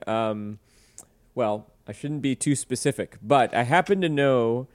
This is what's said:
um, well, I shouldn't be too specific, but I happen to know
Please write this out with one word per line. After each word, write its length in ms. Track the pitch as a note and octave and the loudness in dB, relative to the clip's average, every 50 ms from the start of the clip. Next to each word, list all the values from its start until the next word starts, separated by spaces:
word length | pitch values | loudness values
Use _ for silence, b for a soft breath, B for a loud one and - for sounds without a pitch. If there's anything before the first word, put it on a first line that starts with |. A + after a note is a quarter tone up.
| - | -6
um, 520 | - A2 A2+ A2+ A2 G#2+ G#2+ G#2 G#2 G#2 G#2 b b b b b b b b b b b b b b - | -4 -2 -2 -2 -2 -4 -6 -8 -10 -12 -14 b b b b b b b b b b b b b b -6
well, 320 | B2+ A#2+ G#2+ G#2 G#2+ - _ _ _ _ | -4 -2 -2 -2 -4 -8 _ _ _ _
I 60 | - A2+ | -16 -16
shouldn't 300 | - - D3 D3+ D3 B2 | -12 -8 -8 -8 -4 -2
be 120 | C3+ B2+ | -2 -2
too 180 | - - D3 C#3 | -2 0 -2 -2
specific, 640 | - - - B2+ A#2 - - - - F2+ - - - - | -2 -2 -6 -6 -2 -2 -2 -2 -2 -6 -8 -10 -16 -2
but 320 | G#2+ C#3+ C3+ A#2+ - - | 2 4 4 4 4 2
I 80 | A2+ A#2+ | 0 0
happen 360 | A#2+ D3+ F3+ F#3 - G3+ F#3+ F3+ | 2 2 2 4 2 0 0 2
to 60 | D#3+ | 0
know 600 | D3+ C#3 C#3 C#3 C3 B2 A#2 A2+ A#2 B2 C3+ b | 0 2 2 4 4 4 2 2 0 -2 -4 b